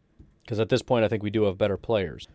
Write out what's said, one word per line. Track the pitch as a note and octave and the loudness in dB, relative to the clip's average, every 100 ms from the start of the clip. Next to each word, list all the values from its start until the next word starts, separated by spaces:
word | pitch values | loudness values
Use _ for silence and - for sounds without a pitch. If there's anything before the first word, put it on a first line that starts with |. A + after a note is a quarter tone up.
| _ - - _ - | _ -20 -20 _ -6
'Cause | G#2+ | -4
at | G#2+ | 0
this | B2 | 0
point, | - A#2+ G#2 | 2 2 2
I | |
think | A2 | 0
we | G2+ | -2
do | A2 | 2
have | G#2 F#2+ | 2 2
better | G#2 F#2+ | 0 0
players. | - A2 E2+ - - | -2 -2 -2 -8 -18